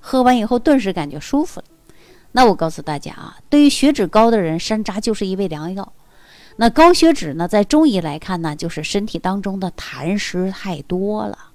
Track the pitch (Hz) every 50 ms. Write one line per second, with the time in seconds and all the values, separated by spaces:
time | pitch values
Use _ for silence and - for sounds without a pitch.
0 | - - - 262 247 247 254 240 208 214 254 247 - - 285 269 196 190 180 180
1 | 147 143 143 151 - - - - - - - 180 - _ _ _ _ _ - -
2 | _ _ - - _ _ - 247 254 226 185 190 165 160 - - 143 156 151 143
3 | - - - - - - - - - - - 294 294 285 - - - 294 - -
4 | 196 156 - 214 226 233 226 214 180 160 160 170 - - 220 214 202 - 185 208
5 | - 233 214 - 208 185 190 190 202 180 156 147 156 170 190 196 196 - - -
6 | _ _ _ - - _ - - - - - - 226 233 - 302 320 349 349 -
7 | 330 330 311 - 190 151 131 160 170 175 - 208 208 - 294 311 320 294 208 185
8 | 165 156 143 156 - - 185 170 165 156 151 151 - 170 - 156 156 - - 208
9 | 202 220 - 165 - 185 196 202 196 202 196 196 190 175 - - - - - 131
10 | 135 165 202 202 - - - 180 185 190 190 - - 196 175 139 143 - 175 185
11 | 196 208 208 214 214 208 202 - - _